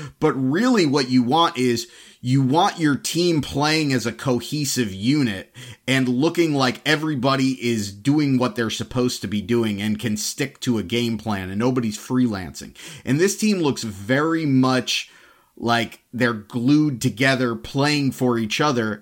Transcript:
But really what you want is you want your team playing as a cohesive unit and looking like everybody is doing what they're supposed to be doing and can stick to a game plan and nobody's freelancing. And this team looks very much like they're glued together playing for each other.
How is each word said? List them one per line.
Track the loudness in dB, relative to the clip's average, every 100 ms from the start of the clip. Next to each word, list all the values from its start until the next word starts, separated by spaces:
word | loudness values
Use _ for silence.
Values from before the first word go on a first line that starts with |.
| -16 -2
But | -2
really | 0 0 2 2 4 4
what | 2 2
you | 2
want | 4 2 2 2
is | 0 0 -4 -16 -20 -10
you | 0 2
want | 4 2 2 0
your | 0 0
team | -2 0 2 2
playing | -2 -2 0 0 0
as | 0 -2
a |
cohesive | -4 -2 -2 -2 -4 -2 -2 -2
unit | -2 0 2 2 -2 -10 -18 -18 -12 -2
and | 0 2
looking | 2 0 2 2
like | 2 0 0
everybody | -2 0 0 -2 0 2 0 0
is | -2 -2 -4
doing | -4 0 2 2 2
what | 0 0
they're | -4
supposed | -4 -4 -2 0 -2
to | -4
be | -4
doing | 0 0 2 -2
and | -2 -2
can | -2 -4
stick | -4 -4 -6 -4
to | -2 -2
a |
game | 0 -2 -2 -2
plan | -4 -4 -4
and | -2
nobody's | 0 0 -2 -6
freelancing. | -2 0 2 0 -8 -12 -16 -18 -18 -12
And | -2 2
this | 2 2
team | 0 2
looks | 0 -2
very | -6 -8 -2 0 2 0
much | 2 4 4 2 0 -4 -6 -14 -20 _ _ -8
like | -2 0 -2 -8 _
they're | -2 0
glued | -2 -6 -2 4 4 4 0
together | -2 0 2 2 0
playing | -2 -4 0 2 2 0
for | 0 0 2
each | 0 0
other. | 2 2 0 -4